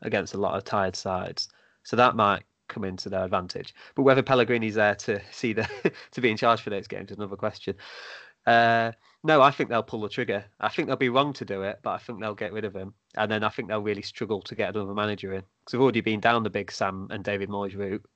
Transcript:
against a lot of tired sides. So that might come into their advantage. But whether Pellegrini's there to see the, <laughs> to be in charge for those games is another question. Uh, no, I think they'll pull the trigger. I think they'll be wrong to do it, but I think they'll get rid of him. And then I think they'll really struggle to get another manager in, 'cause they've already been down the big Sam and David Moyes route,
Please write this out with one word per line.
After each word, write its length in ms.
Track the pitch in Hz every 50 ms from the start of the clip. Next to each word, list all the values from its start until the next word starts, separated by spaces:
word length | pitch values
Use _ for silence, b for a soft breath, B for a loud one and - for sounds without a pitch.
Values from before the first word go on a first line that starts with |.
against 320 | - 113 104 104 85 - -
a 40 |
lot 180 | 95 101 92 -
of 80 | 95 -
tired 320 | - - 104 95 95 92
sides. 540 | - - 98 92 92 92 92 - - - b b b b b b b b
So 120 | - -
that 200 | 113 123 123 -
might 280 | 117 107 101 98 92 - _ _ _ _
come 160 | - - 117 98
into 240 | 95 92 92 - 98
their 140 | 98 92 92
advantage. 480 | 90 101 92 90 90 - 95 98 - B B B B B
But 80 | - 135
whether 200 | 135 131 131 117
Pellegrini's 520 | 127 135 123 117 113 123 117 113 107 104
there 200 | 110 107 104 101
to 260 | - - - 104 98 - -
see 220 | - - - 117 104
the, 140 | 110 110 - - - -
<laughs> 280 | 151 - - - -
to 100 | - 123
be 80 | 120 117
in 60 | 110
charge 240 | 107 131 117 113 113
for 80 | - 107
those 180 | 101 98 95
games 240 | - 101 98 95 98
is 60 | 104
another 180 | 104 104 95 98
question. 400 | 95 107 107 - - - - 98 B B B B B B B B B B B B B _
Uh, 460 | 117 117 117 117 117 117 117 113 117 113 b b b b b -
no, 180 | 156 156 147
I 100 | 131 143
think 180 | 135 - 143 107
they'll 140 | 117 113 110
pull 180 | - - 113
the 80 | 104 101
trigger. 340 | - - 123 - 101 101 104 - _ _
I 100 | 104 107
think 180 | - - 156
they'll 80 | - 135
be 140 | - 135 123
wrong 220 | 120 131 143 147 135
to 120 | - 113
do 160 | 98 98 95
it, 180 | 95 98 - - -
but 80 | 113
I 60 | 92 85
think 200 | - - 120 92
they'll 140 | 110 107 104
get 200 | 98 110 90 101
rid 120 | 107 104
of 100 | 101 98
him. 180 | 95 95 98 - _ _ _ -
And 140 | 107 107 104
then 120 | 110 107 110
I 60 | 107
think 180 | - - 117
they'll 140 | 90 107 107
really 200 | 104 107 101 98
struggle 400 | 101 - - - 117 95 110 95
to 140 | 90 - -
get 200 | 110 107 92 98
another 200 | 107 101 98 101
manager 380 | 104 104 107 104 95 - 95 95
in, 80 | 95
'cause 320 | 92 _ _ _ _ - -
they've 80 | 120
already 200 | 135 131 107 113
been 180 | 95 113 110 104
down 220 | 95 117 120 117
the 80 | 110 101
big 220 | - 104 98 -
Sam 360 | - - 110 95 95 95 98 -
and 120 | - 104 104
David 260 | 104 104 98 98 95
Moyes 280 | 101 101 101 98 98
route, 260 | 101 101 95 98 104 - _ _